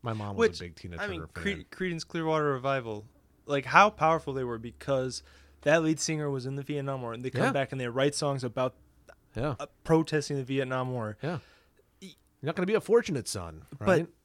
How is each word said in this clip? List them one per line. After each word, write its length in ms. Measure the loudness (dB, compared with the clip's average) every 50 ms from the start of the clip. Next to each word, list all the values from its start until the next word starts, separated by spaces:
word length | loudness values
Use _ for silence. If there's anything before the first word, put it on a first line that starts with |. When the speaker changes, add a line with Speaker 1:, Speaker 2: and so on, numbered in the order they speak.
Speaker 1:
My 120 | -4 -4 -4
mom 240 | -4 -4 -6 0
was 120 | 2 2 2
Speaker 2:
Which, 80 | 2 -4
Speaker 1:
a 20 | -12
big 120 | -12 -14
Tina 200 | -14 -14 -12 -8
Speaker 2:
I 100 | -8 -8
mean, 120 | -6 -6 -8
Speaker 1:
Turner 100 | -10 -10 _
Speaker 2:
Cre-, 160 | -6 -4 -4
Speaker 1:
fan. 160 | -4 -4 -10 _
Speaker 2:
Creedence 360 | -8 -6 -4 -4 -4 -6 -8
Clearwater 460 | _ -6 -4 0 0 0 2 2 0 0
Revival, 520 | 0 0 -2 -2 -2 -2 -6 -8 -8 -10 -16 _ _ _ _ _ _ _
like, 200 | -2 -2 -2 -2
how 240 | 6 8 8 8 8
powerful 440 | 4 2 2 4 4 2 0 -4 -4
they 120 | -4 -4
were 140 | -4 -6 -6
because 640 | -8 -12 -14 -10 -4 -2 0 0 0 -4 -6 -8 -14 -16 -20 -20 -20 _ -20 _ 4
that 200 | 4 4 6 6
lead 160 | 2 0 0
singer 300 | 0 -2 -2 -2 -2 -2
was 160 | -4 -4 -4
in 100 | -6 -6
the 80 | -6 -6
Vietnam 380 | -4 -4 -4 -2 -4 -4 -4
War, 100 | -6 -6 -8
and 120 | -6 -6
they 40 | -4
come 100 | 0 0 0
Speaker 1:
Yeah. 80 | 2
Speaker 2:
back 220 | 2 0 0 0 -2
and 80 | -4
they 60 | -4 -2
write 260 | 2 4 2 2 2
songs 280 | 2 0 0 0 0 -4
about 300 | -4 0 0 -2 -2 -2 _ _ _ _ _ _ -20 -20 _ _ _ _
Speaker 1:
Yeah. 200 | -4 -4 -4 -4 -6
Speaker 2:
uh, 60 | -8 -12 _ _ _
protesting 540 | 4 4 4 6 2 0 -2 -2 -2 -4
the 60 | -6 -4
Vietnam 480 | -2 -2 -2 0 0 -2 -2 -2 -2 -2
War. 240 | -4 -4 -6 -6 _
Speaker 1:
Yeah. 180 | -6 -6 -6 -6 -8 _ _ _ _ _ _ _ _ _ _ _
Speaker 2:
Y- 140 | -20 -20 -20 _ _ _ _ _
Speaker 1:
You're 20 | -6
not 120 | -4 -2
gonna 100 | 0 2
be 80 | 2 2
a 60 | 2
fortunate 460 | 4 6 4 4 6 4 -4 -2 -4
son, 360 | -4 -6 -6 -6 -8 -10 -14 -16 -16 -12
Speaker 2:
But 100 | -2 4
Speaker 1:
right? 200 | 4 4 4 4 -2 _ _